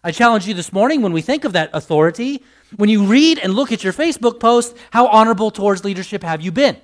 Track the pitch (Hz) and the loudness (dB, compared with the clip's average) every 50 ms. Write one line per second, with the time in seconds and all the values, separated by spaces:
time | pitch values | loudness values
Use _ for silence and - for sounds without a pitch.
0 | - 175 160 - 233 240 226 214 175 202 208 175 165 - - 196 220 262 320 285 | -8 -8 -2 2 2 2 2 0 -2 -4 -8 -8 -8 -6 -2 0 0 2 0 0
1 | 226 190 165 165 156 - 277 302 - 254 180 175 156 151 - 156 - _ 165 151 | 0 0 -2 -2 -2 -2 -4 -2 -4 -2 -2 -2 -4 -2 -6 -10 -4 _ 2 2
2 | 156 170 170 - 240 269 285 254 _ _ _ _ _ _ - 202 208 208 220 208 | 2 2 0 -2 -6 -6 -6 -8 _ _ _ _ _ _ -4 0 2 2 2 2
3 | 202 196 220 269 302 320 320 302 180 190 190 226 285 226 226 - - 190 180 - | 2 4 4 4 4 4 2 0 -2 -2 -2 -2 -2 -2 -4 -4 -4 -6 -2 -2
4 | 311 339 - - 233 240 233 - - 226 240 240 233 240 - - - _ - 233 | -2 -2 -2 -2 -2 -2 -2 2 2 2 2 2 0 -2 -12 -20 -20 _ 2 2
5 | 247 233 208 220 220 226 226 185 220 214 - - 196 202 196 180 180 202 196 185 | 2 6 6 4 4 4 2 0 -2 -4 -4 -2 0 0 0 0 -4 -6 -6 -6
6 | 185 - 208 190 185 165 160 156 160 185 165 247 285 240 139 - | -8 -8 -10 -8 -6 -6 -6 -6 -6 -6 0 2 2 0 0 -4